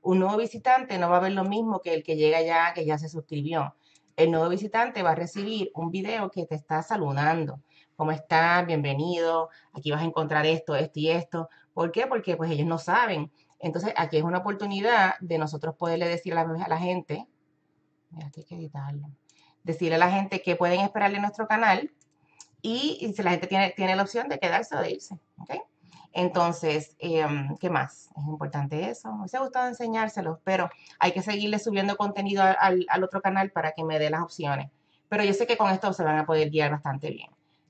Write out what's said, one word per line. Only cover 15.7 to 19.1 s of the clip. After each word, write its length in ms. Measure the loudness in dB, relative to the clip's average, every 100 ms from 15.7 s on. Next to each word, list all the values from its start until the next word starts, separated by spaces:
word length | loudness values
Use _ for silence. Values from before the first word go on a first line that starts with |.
| -4
poderle 320 | -2 0 0
decir 280 | -2 -2 -2
a 80 |
la, 200 | -2 -2
a 40 | -2
la 100 | -2
gente, 500 | 0 -4 -4 -8 -8 _ _ _ _ _ _ _ _
mira, 160 | -16 -16
esto 140 | -16
hay 60 | -16
que 100 | -14
editarlo, 520 | -12 -10 -8 -8 -10